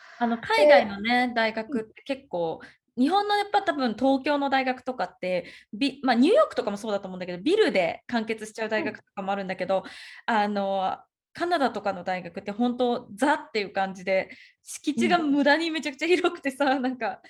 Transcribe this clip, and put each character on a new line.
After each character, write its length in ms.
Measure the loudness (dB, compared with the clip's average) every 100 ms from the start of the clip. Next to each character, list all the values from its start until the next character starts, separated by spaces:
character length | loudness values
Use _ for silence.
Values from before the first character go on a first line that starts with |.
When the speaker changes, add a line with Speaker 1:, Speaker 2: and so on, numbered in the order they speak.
| -20 -4
Speaker 1:
あ 80 | -2
の、 120 | -2
海 280 | 0 4 8
外 200 | 8 6
の 140 | -4
ね、 280 | 0 2 2
Speaker 2:
で、 60 |
Speaker 1:
大 180 | 0 0
学 300 | -2 -4 -6
っ 20 |
て 180 | -6 -14
結 240 | -8 -8 -6
構、 320 | -4 -4 -6
Speaker 2:
う 40 |
ん。 40 | -14 _ _ 0
Speaker 1:
日 120 | 2
本 180 | 2 2
の 100 | 0
や 60 |
っ 60 | 0
ぱ 100 | 0
多 100 | 0
分 220 | 0 -2
東 300 | 2 2 2
京 140 | 0 0
の 120 | 2
大 140 | 0
学 160 | 0 -4
と 120 | -6
か 100 | -6
っ 140 | -8 -6
て、 260 | -4 -4 -4 -18 _
ビ-、 280 | -2 -2 0
ま 120 | 0
あ、 20 | 4
ニ 120 | 6
ュ 20 |
ー 20 |
ヨ 100 | 6
ー 20 | 4
ク 80 | 0
と 80 |
か 80 | -4
も 40 | -4
そ 120 | -4
う 40 |
だ 60 | -6
と 80 | -6
思 80 |
う 40 | -10
ん 20 |
だ 60 | -8
け 100 | -4
ど、 40 |
ビ 160 | 0 4
ル 140 | 4
で 320 | 2 0 -4 -4
完 160 | -4
結 200 | -2 -6
し 80 | -8
ち 80 | -8
ゃ 60 | -4
う 20 |
大 140 | -2
学 160 | -4 -8
と 60 | _
か 80 | -8
も 80 | -4
あ 60 | -4
る 80 |
ん 20 | -4
だ 80 |
け 120 | -6 -2
ど、 180 | -2 -2 -16 -18 -10 0
Speaker 2:
う 60 |
ん。 20 |
Speaker 1:
あ 140 | 0 2
の、 500 | 0 -2 -2 -2 -6 _ _ _
カ 140 | -6 -2
ナ 140 | 2
ダ 100 | 0
と 100 | 0
か 120 | -4
の 100 | -4
大 220 | -4 -6
学 160 | -6 -10
っ 20 |
て 80 | -8
本 260 | -2 -2 2
当 300 | 0 0 -6
ザ 200 | -2 0
っ 180 | 0 -2
て 80 | -4
い 40 |
う 80 | -2
感 220 | -2 -4
じ 100 | -4
で、 260 | 0 0 -2 -12 -20 _
敷 320 | -16 -6 -4 0
地 120 | 2
が 100 | 2
無 260 | 2 4
駄 120 | 4 4
に 140 | 2
め 100 | -4
ち 60 | -6
ゃ 60 |
く 40 | -4
ち 100 | 0
ゃ 20 |
広 260 | 2 2
く 60 | -2
て 100 | -6
さ、 140 | 0
Speaker 2:
う 140 | 0 2
ん。 20 |
Speaker 1:
な 60 | -2
ん 100 | -4
か、 240 | -6 -8